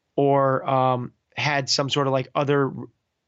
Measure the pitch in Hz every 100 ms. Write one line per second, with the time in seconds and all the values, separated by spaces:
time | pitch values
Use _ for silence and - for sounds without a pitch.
0 | _ - 143 139 135 131 - 131 127 123
1 | 123 - _ - 127 143 135 - 139 143
2 | 135 131 127 - 143 143 135 - - _
3 | _ _